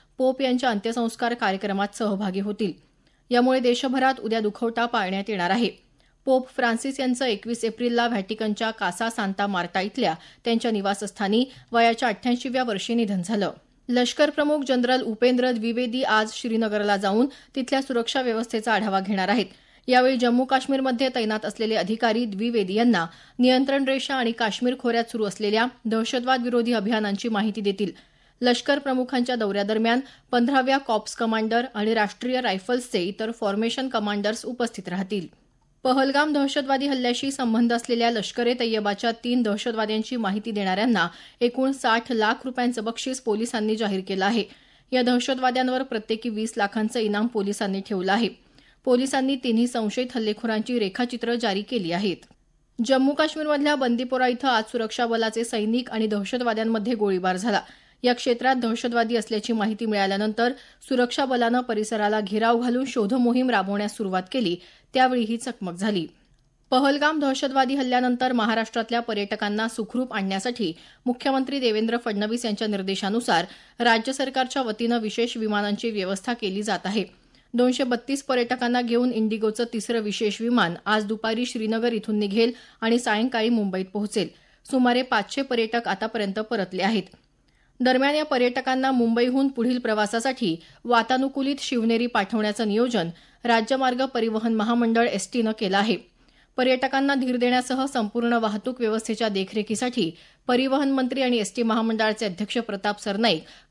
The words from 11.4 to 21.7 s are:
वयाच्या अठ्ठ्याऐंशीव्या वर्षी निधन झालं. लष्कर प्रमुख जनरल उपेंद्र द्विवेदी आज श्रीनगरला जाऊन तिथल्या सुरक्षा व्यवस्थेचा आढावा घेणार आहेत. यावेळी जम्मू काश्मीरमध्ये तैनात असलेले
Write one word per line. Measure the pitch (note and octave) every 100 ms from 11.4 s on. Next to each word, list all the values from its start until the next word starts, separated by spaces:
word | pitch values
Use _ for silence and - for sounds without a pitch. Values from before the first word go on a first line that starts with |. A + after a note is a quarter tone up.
| C4+ - -
वयाच्या | A#3 A#3 A3+ B3
अठ्ठ्याऐंशीव्या | G3+ B3 A#3+ B3+ B3+
वर्षी | B3 G3 -
निधन | A#3 G#3+ F#3+
झालं. | F3 A3 F3+ - _ _ -
लष्कर | B3 B3 - D4+
प्रमुख | D4+ D4 D4+ C4
जनरल | B3 A#3+ B3+
उपेंद्र | A#3 G#3+ B3 B3 B3+
द्विवेदी | A#3 A#3 A#3 B3 B3+
आज | C4 G#3+ A3
श्रीनगरला | - B3 A3+ A3+ G#3 G#3 G3
जाऊन | G3 G#3+ C#4 - -
तिथल्या | C4+ B3+ C4+
सुरक्षा | C4+ A#3+ A3+ C4+
व्यवस्थेचा | B3 A3 A3+ A3+ A3+
आढावा | G#3 G#3+ G3
घेणार | F#3+ G3 F#3
आहेत. | A3+ F#3+ - _ _ -
यावेळी | B3+ B3+ B3+
जम्मू | A#3+ A#3+
काश्मीरमध्ये | B3+ C4 C4+ C4+ C4 A#3+ C4
तैनात | B3+ A3 G#3+
असलेले | G#3+ - A3